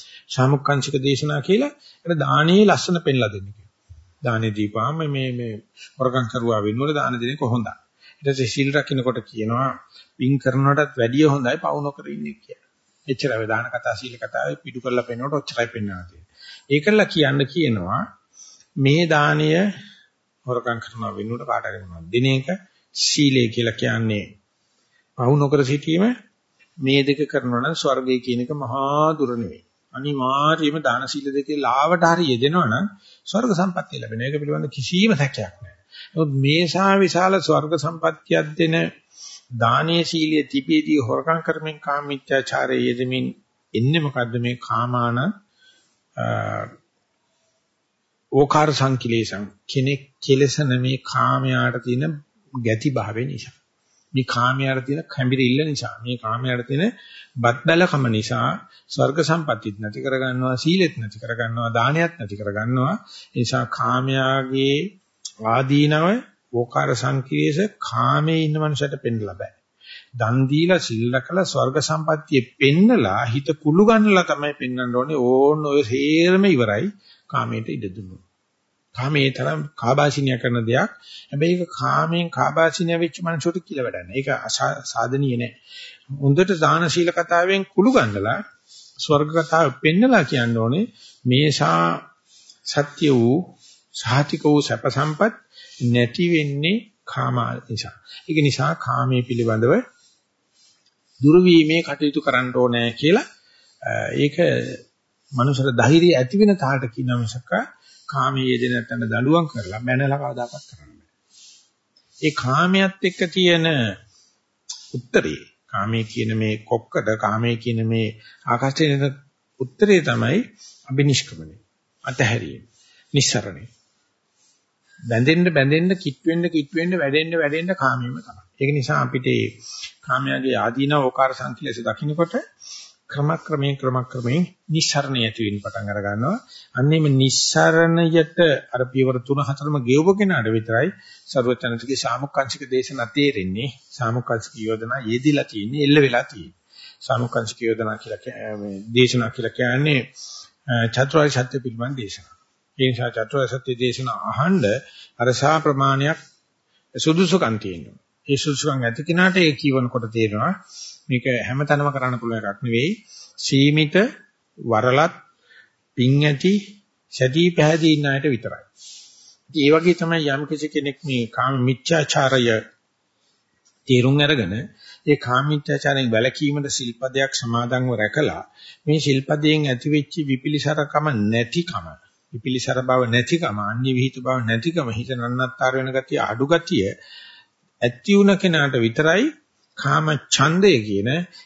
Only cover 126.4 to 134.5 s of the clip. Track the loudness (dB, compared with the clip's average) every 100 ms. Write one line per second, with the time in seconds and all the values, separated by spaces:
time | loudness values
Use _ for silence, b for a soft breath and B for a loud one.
126.4 | 0 -2 -2 -2 -2 0 0 0 0 0
127.4 | 0 -2 -4 -2 0 0 -4 -8 -14 -20
128.4 | -16 -4 -2 0 0 -2 -2 -2 -2 -2
129.4 | -2 -8 B B B B -6 -4 -2 -4
130.4 | -2 0 -2 0 0 2 2 2 0 -2
131.4 | -10 -10 -10 -8 -6 -6 -4 -2 -2 -4
132.4 | -8 _ B B B B -12 -4 -2 -2
133.4 | -4 -4 -2 -4 -2 -4 -4 -6 -2 0
134.4 | -2